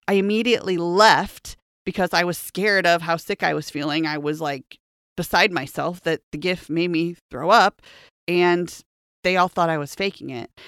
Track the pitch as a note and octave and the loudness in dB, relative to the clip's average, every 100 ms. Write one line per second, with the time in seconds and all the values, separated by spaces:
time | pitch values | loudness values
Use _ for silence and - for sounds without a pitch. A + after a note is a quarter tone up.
0 | - G3 G3 G#3+ A#3+ A3+ - F3+ F3 F3+ | -2 0 2 0 2 0 0 -2 0 6
1 | G#3+ D3 G3+ - - - _ _ - F#3 | 6 6 0 -10 -20 -20 _ _ -8 -2
2 | F3+ E3+ F3 E3+ - - G#3 G3 F3 E3+ | 0 0 0 -4 -8 -4 0 2 2 2
3 | E3 E3+ - G3+ E3+ D3+ D3+ D3 D3 D3 | 0 -4 -4 -4 -2 -2 -6 -6 -4 -2
4 | D#3+ D3+ D3 D#3 D3+ C#3 - - _ _ | -2 -4 -4 -4 -6 -8 -12 -20 _ _
5 | _ - E3+ F3+ G3 E3+ C#3+ - D3 F3+ | _ -10 -2 2 2 0 -6 -6 -6 -4
6 | E3 D#3+ _ D#3 F3 F3+ - D#3+ F3 E3 | -4 -4 _ -6 -4 -4 -4 -2 0 0
7 | E3+ F3 _ B2+ D#3 A3+ G3 - - - | -2 -6 _ -4 4 4 4 0 -14 -20
8 | - _ - F3 F3 F3 F3 - - _ | -20 _ -2 2 4 2 -2 -10 -20 _
9 | _ _ F3+ F#3 F3+ - E3+ D#3+ C#3+ - | _ _ 0 2 2 2 0 0 -4 -6
10 | G3 - C3+ B2 - - | -6 -6 -12 -12 -14 -18